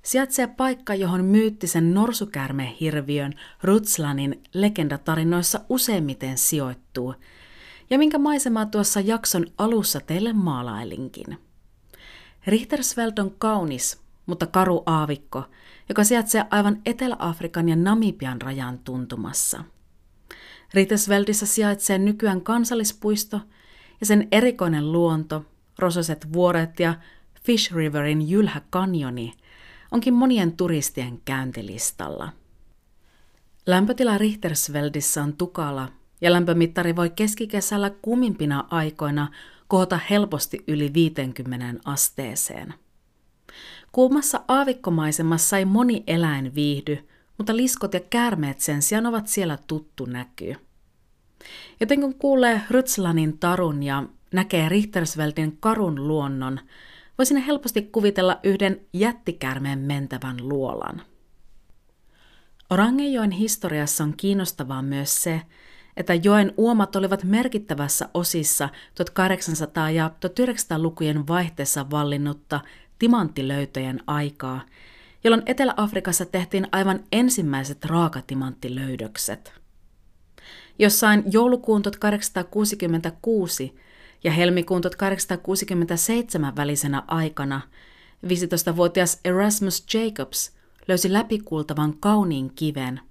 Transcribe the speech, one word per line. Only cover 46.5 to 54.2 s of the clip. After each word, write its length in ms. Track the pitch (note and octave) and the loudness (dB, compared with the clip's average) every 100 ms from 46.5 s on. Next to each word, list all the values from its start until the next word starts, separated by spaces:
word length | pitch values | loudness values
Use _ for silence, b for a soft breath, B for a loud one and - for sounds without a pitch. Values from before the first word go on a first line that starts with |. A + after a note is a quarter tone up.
viihdy, 520 | C#3+ D3 C#3 D#3 C#3+ b b b - | -2 0 -2 -4 -6 b b b -6
mutta 180 | G#3+ A3+ | -2 0
liskot 360 | B3+ - G3+ | 0 0 -4
ja 60 | F#3 | -4
käärmeet 600 | - A#3+ A#3+ F#3 D3 C3+ | -2 0 0 0 -2 -2
sen 220 | - C#3+ | -2 0
sijaan 240 | - G#3 | 0 0
ovat 220 | A#3 A3+ G#3+ | 0 -2 -2
siellä 300 | - F3 C#3+ - | -2 -2 -4 -6
tuttu 380 | D#3 D3+ - | -8 -8 -12
näky. 500 | B2+ B2 B2 - E2+ C#3 _ _ _ _ _ _ _ _ B B B B | -8 -8 -10 -12 -12 -12 _ _ _ _ _ _ _ _ B B B B
Joten 220 | A3 C#4+ | 0 2
kun 140 | C#4 | 0
kuulee 460 | C4 C#4 C4+ A#3+ A3 G#3+ | 0 2 4 4 2 2
Rutslanin 680 | B3 B3+ - F#3 E3 D#3 D#3 | 2 2 -2 2 2 0 0
tarun 460 | F3 F3+ E3+ D3 | 0 0 0 -2
ja 200 | C#3+ C#3 - - | -2 -4 -6 -16